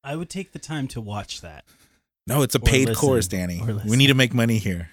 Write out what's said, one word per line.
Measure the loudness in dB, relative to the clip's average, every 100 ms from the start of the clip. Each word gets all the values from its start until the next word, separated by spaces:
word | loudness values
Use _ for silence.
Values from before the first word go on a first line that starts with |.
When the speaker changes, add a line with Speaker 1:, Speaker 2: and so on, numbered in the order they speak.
Speaker 1:
I | -8 -10
would | -8
take | -10 -12
the | -14
time | -10 -6 -6
to | -8
watch | -8 -10 -10 -14
that. | -14 -20 _ _ _ _ _ _ -4
Speaker 2:
No, | 0
it's | 0
a | 2
Speaker 1:
Or |
Speaker 2:
paid | 4 4 2
Speaker 1:
listen. | 2
Speaker 2:
course, | 2 2 0
Danny. | -4 -4 -4
Speaker 1:
Or | -4
Speaker 2:
We |
Speaker 1:
listen. | -4 0 4
Speaker 2:
need | 6
to |
make | 6 4
money | 2 2 0
here. | -2 -6 -8